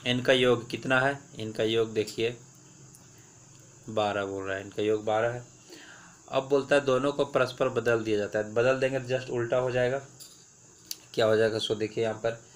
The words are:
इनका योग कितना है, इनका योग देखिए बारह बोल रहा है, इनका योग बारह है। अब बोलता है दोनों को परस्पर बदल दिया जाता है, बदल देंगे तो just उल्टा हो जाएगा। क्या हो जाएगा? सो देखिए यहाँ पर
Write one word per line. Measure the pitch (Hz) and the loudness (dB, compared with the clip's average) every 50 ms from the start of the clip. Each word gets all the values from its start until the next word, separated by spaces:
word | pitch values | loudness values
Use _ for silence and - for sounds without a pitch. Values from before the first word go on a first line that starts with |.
| - 123 | -2 -2
इनका | 123 123 123 139 131 | 0 0 4 4 4
योग | 127 127 123 120 117 113 - | 6 6 4 4 2 0 -6
कितना | - 113 - 131 131 131 | -8 -8 -2 0 2 2
है, | 131 139 143 139 - - - - | 2 2 0 -2 -8 -18 -12 -10
इनका | 110 110 110 - 113 | -10 -8 -4 -2 0
योग | 110 113 113 113 110 110 | 2 2 2 0 0 0
देखिए | 110 104 - - - 113 117 123 - - - - - - - - - - - - - - - - - - - - - - - - - - - - - - - | -2 -2 -2 -2 -4 -4 -4 -4 -6 -18 -20 -20 -20 -20 -20 -20 -20 -20 -20 -20 -20 -20 -20 -20 -20 -20 -20 -20 -20 -20 -20 -20 -20 -20 -20 -20 -20 -14 -6
बारह | 107 107 107 104 101 101 98 | -2 0 0 0 0 -2 -2
बोल | 98 98 98 95 | -4 -4 -6 -6
रहा | 98 95 | -6 -6
है, | 98 101 | -6 -6
इनका | 101 - - 104 | -10 -6 -2 0
योग | 107 110 107 104 | 0 0 0 0
बारह | 110 107 110 113 120 | 0 0 2 2 0
है। | 120 123 123 - - - - - - - - - - - - - - - - - | -2 -4 -12 -14 -20 -20 -20 -20 -20 -20 -20 -20 -20 -20 -20 -20 -20 -20 -14 -4
अब | - 135 131 135 | -4 -4 -2 2
बोलता | 143 139 131 - 143 | 0 0 2 2 2
है | 143 135 | 2 4
दोनों | 135 127 127 135 143 | 4 2 2 2 0
को | 139 - 143 135 | 0 -2 -2 0
परस्पर | - 131 127 120 - - 135 127 | 2 0 0 0 0 -2 -2 0
बदल | 120 120 110 120 117 113 110 | 0 0 0 2 0 2 2
दिया | 110 107 104 | 0 0 0
जाता | 101 98 - 107 | 0 -2 -2 -4
है, | 107 107 107 | -4 -2 0
बदल | 117 120 131 131 131 | 2 2 4 2 2
देंगे | 131 131 135 131 | 0 0 -2 -2
तो | 123 120 | -4 -2
just | 127 123 123 - | -4 -4 -4 -4
उल्टा | 123 120 117 117 131 127 | -4 -4 -2 0 0 0
हो | 127 127 | 0 0
जाएगा। | 123 127 123 123 131 139 - - - - - - - - - - - - - - - - - - - - - - - | 0 0 0 0 0 -4 -6 -10 -20 -20 -20 -20 -20 -20 -20 -20 -20 -20 -20 -20 -20 -20 -16 -14 -14 -14 -14 -8 0
क्या | 123 113 | 2 4
हो | 110 110 107 | 4 6 4
जाएगा? | 113 110 110 110 | 4 2 2 -2
सो | - - 110 | -2 -2 -2
देखिए | 104 110 107 - 120 113 | -2 -2 -4 -2 -2 -2
यहाँ | 110 107 | -2 -2
पर | 110 - 113 113 - - - - | -4 -4 -6 -6 -6 -14 -20 -20